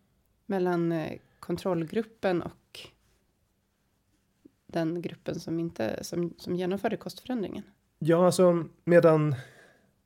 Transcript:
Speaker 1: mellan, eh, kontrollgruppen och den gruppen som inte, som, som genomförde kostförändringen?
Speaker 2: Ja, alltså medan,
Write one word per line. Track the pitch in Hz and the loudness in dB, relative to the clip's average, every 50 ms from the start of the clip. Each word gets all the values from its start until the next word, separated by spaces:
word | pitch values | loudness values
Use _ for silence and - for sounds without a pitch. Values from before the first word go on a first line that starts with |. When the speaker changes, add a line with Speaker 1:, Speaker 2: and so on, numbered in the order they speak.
| _ _ _ _ _ _ _ _ _ | _ _ _ _ _ _ _ _ _
Speaker 1:
mellan, | - 202 190 180 180 175 170 170 165 165 | -6 -4 -2 0 0 0 0 0 -2 -2
eh, | 160 156 - - - - _ _ _ | -4 -6 -8 -10 -12 -16 _ _ _
kontrollgruppen | - - 180 170 - 196 180 165 165 151 - 220 226 220 - _ - 196 180 170 - | -10 -8 -8 -6 -4 -2 -2 -2 -4 -4 -4 -6 -6 -6 -8 _ -4 -2 -2 -2 -4
och | - - _ _ _ - - - - _ _ _ _ _ _ _ _ _ _ _ _ _ _ _ _ _ _ _ _ _ _ _ _ _ _ _ _ _ _ - - _ _ _ | -8 -12 _ _ _ -20 -20 -20 -20 _ _ _ _ _ _ _ _ _ _ _ _ _ _ _ _ _ _ _ _ _ _ _ _ _ _ _ _ _ _ -20 -20 _ _ _
den | - - 165 165 160 170 175 165 | -10 -6 -4 -4 -4 -4 -6 -8
gruppen | - 165 - - - 160 170 | -10 -12 -12 -10 -10 -10 -8
som | 165 - 165 165 | -8 -8 -6 -6
inte, | 170 170 - - 110 110 - - - | -6 -6 -6 -6 -6 -6 -6 -8 -10
som, | - - 175 175 170 170 - | -8 -6 -6 -6 -6 -8 -10
som | - - 180 | -10 -6 -6
genomförde | 175 185 175 190 196 - 233 208 | -4 -4 -4 -4 -4 -4 -4 -6
kostförändringen? | 180 - 180 - - - - 254 240 190 - - 202 202 - _ _ _ _ _ _ | -6 -8 -12 -16 -14 -10 -8 -6 -6 -6 -8 -8 -12 -14 -16 _ _ _ _ _ _
Speaker 2:
Ja, | - 151 165 170 185 | 0 2 4 6 6
alltså | 180 170 - 185 180 175 170 160 - - _ _ | 4 6 6 6 6 4 2 0 -6 -10 _ _
medan, | - 170 170 - 165 156 156 151 151 139 - - - - - - _ _ _ _ _ _ _ _ | 4 6 8 8 8 8 6 4 2 0 -4 -8 -12 -20 -20 -20 _ _ _ _ _ _ _ _